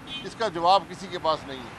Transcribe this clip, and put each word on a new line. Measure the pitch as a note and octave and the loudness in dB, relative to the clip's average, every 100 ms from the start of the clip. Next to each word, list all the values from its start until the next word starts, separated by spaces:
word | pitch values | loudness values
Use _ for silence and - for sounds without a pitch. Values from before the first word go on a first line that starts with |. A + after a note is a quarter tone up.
| - - | -14 -12
इसका | F#3+ - A3 | -10 -2 -2
जवाब | E3+ E3+ G3 E3 | 2 6 6 4
किसी | F3+ F#3 | -10 -8
के | F3 | -4
पास | D#3 D#3 C#3+ | 0 0 -2
नहीं | C3 | -10
है। | A#2 | -10